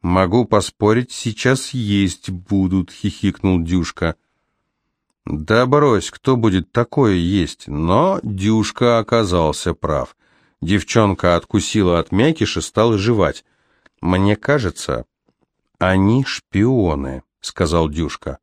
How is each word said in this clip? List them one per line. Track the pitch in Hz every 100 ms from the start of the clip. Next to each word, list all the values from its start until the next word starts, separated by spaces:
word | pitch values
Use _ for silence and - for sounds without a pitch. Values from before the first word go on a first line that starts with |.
«Могу | 87 92 92 113
поспорить, | 113 104 - _ 104 113 123
сейчас | - 120 104 - 131 -
есть | 131 104 101 98 - -
будут», — | 92 92 98 95 95 87
хихикнул | - 101 - 101 - 98 90
Дюшка. | 82 90 80 - 82 - _ _ _ _ _ _ _ _ _ _ -
«Да | 76 78 113 127
брось, | 147 147 104 -
кто | - - 127
будет | 113 92 85
такое | - 120 - 120
есть?» | 92 85 101 78 - -
Но | 73 82 104 180 196
Дюшка | - 98 101 110 104 - 123 117
оказался | 107 117 104 87 80 73 90
прав. | 82 78 73 60 _ _ _ _ _
Девчонка | 80 101 - 117 104 95 90 85
откусила | - 104 - 107 90 85
от | -
мякиша, | 95 139 156 104 90
стала | - - 117 107
жевать. | 104 113 80 - _ _ _ _ _ _
«Мне | 87 92 98 104
кажется, | - 147 98 - - 60 - _ _ _ _ _ _ _
они | 92 95 98 123
шпионы», — | 135 - _ 95 113 131 90 71 67 65 _ _
сказал | - - 85 85 80
Дюшка. | 73 76 - - 69